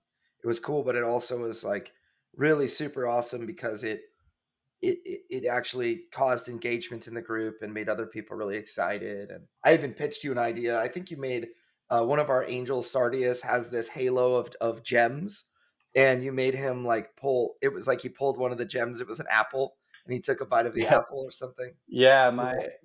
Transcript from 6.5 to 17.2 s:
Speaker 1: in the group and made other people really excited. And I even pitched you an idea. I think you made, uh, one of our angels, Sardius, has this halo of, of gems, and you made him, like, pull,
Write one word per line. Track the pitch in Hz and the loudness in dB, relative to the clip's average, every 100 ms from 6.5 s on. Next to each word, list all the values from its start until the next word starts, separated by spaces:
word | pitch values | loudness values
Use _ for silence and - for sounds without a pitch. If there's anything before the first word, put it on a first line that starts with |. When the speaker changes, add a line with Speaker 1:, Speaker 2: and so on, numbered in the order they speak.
| 117 123 117 - 113 113 | -8 -4 -4 -6 -12 -10
Speaker 1:
in | |
the | 117 | -12
group | 113 113 110 107 | -6 -4 -4 -8
and | 107 | -10
made | 107 104 | -6 -4
other | 107 113 | -4 -4
people | 110 104 104 | -10 -12 -8
really | 104 104 | -6 -6
excited. | 104 - 92 104 101 101 101 | -8 -4 -4 -4 -6 -10 -12
And | 95 - _ | -16 -20 _
I | 139 | 4
even | 160 139 | 6 2
pitched | 107 147 - | -6 -6 -6
you | 143 | -4
an | 120 | -2
idea. | 120 117 117 113 | -2 -2 -2 0
I | 127 | -2
think | 180 180 | -6 -10
you | 147 | -8
made, | 131 123 117 - _ _ _ | -4 -4 -6 -14 _ _ _
uh, | 117 | 2
one | 117 147 | 4 2
of | 143 | 4
our | 131 - | 2 2
angels, | 127 127 127 120 | -4 -2 -2 0
Sardius, | 131 120 131 127 127 | 2 2 2 0 0
has | 120 120 113 | 0 -2 0
this | 120 113 | -4 -4
halo | 143 127 127 127 123 | -2 0 4 4 2
of, | - - | 0 -4
of | 113 110 | -4 -4
gems, | - 120 117 139 202 - - _ _ _ _ 131 | 2 4 4 0 -6 -6 -8 _ _ _ _ 6
and | 135 127 | 6 4
you | 135 | 0
made | 131 131 135 | 0 0 0
him, | 135 123 | -2 -2
like, | 120 113 101 | 0 0 -2
pull, | _ | _